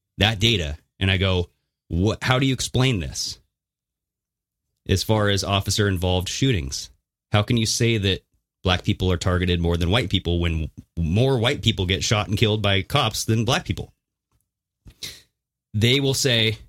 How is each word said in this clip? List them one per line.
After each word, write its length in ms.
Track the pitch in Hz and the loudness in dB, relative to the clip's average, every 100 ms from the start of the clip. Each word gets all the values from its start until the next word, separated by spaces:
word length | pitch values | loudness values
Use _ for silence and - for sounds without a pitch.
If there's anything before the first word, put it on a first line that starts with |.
| _ - | _ 0
that 200 | 101 101 | 0 2
data, 380 | 117 104 76 76 _ - | 2 2 -2 -8 _ -4
and 100 | 95 | 0
I 80 | 95 | 0
go, 320 | 95 92 87 _ _ _ - | 0 0 -2 _ _ _ -6
"What? 360 | 82 104 - | 0 0 0
How 140 | - 131 | -2 0
do 80 | 135 | 0
you 80 | |
explain 460 | 127 - 123 131 104 | -2 -2 0 2 0
this?" 400 | 69 - - - _ _ _ _ _ _ _ _ _ _ _ _ _ _ - | -4 -8 -10 -10 _ _ _ _ _ _ _ _ _ _ _ _ _ _ -2
As 140 | 95 | -2
far 280 | - 110 104 | 0 0 2
as 140 | 98 | 0
officer-involved 840 | 87 98 101 95 101 92 92 90 90 | 0 -2 0 0 2 2 0 0 -2
shootings, 640 | - 135 98 67 - - _ _ _ _ | -2 0 0 -2 -8 -12 _ _ _ _
how 100 | 104 | 0
can 160 | 104 117 | 2 0
you 80 | 110 | 0
say 320 | - 117 113 | 0 0 0
that 260 | 98 90 _ _ _ _ | 0 -2 _ _ _ _
black 200 | 95 90 | 0 0
people 280 | - - 92 | 0 0 0
are 60 | 87 | 0
targeted 420 | 95 90 90 87 | 0 0 0 0
more 160 | 85 85 | 0 0
than 140 | 85 | 2
white 200 | 117 90 | 0 0
people 280 | 92 85 87 | -2 0 0
when 300 | 85 82 73 - - - | 0 -2 -4 -10 -12 -4
more 420 | 80 101 135 135 | 0 2 2 2
white 240 | 120 147 | 0 0
people 240 | 120 98 92 | 0 0 0
get 160 | 90 | -2
shot 240 | - 104 101 | 0 -2 0
and 100 | 107 | 0
killed 240 | 110 107 | 2 2
by 220 | 101 98 | 2 0
cops 420 | - 147 113 - - | 0 -2 -2 -2 -2
than 200 | 113 110 | 0 0
black 200 | 160 - | -2 -2
people? 260 | 90 - _ _ _ _ _ _ _ _ _ - - - - _ _ _ _ _ | -8 -10 _ _ _ _ _ _ _ _ _ -20 -16 -16 -16 _ _ _ _ _
They 260 | 104 117 139 | 0 2 2
will 140 | 135 | 2
say, 460 | 131 135 113 110 107 | 0 0 2 0 -2